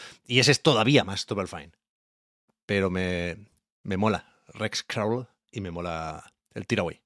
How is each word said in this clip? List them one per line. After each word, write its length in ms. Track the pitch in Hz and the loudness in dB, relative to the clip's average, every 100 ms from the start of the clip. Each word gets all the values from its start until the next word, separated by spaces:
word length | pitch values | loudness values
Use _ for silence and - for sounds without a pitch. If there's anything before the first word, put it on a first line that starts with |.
| - - - | -20 -18 -2
Y 140 | 123 | 4
ese 120 | 127 | 4
es 100 | 139 | 4
todavía 420 | - 120 110 143 | 4 4 6 4
más 220 | 90 101 - | 4 -4 -6
Double 200 | 101 92 | -6 -6
Fine. 260 | 87 73 _ _ _ _ _ _ _ _ _ - | -8 -14 _ _ _ _ _ _ _ _ _ -2
Pero 220 | 101 95 | 0 2
me, 560 | 92 92 90 87 85 104 _ _ _ | 0 -2 -2 -4 -8 -14 _ _ _
me 140 | - 95 | -6 0
mola 280 | 107 98 - _ _ | 0 0 -6 _ _
Rex 340 | - 107 - | -8 -6 -6
Crowell 440 | - - 107 120 127 _ _ | -8 -4 -2 -4 -6 _ _
y 80 | - | -10
me 100 | 95 | -8
mola 640 | 85 87 80 80 76 - _ _ | -6 -6 -6 -8 -10 -16 _ _
el 120 | - 98 | -12 -4
Tearaway. 340 | 104 87 - | -2 -2 -6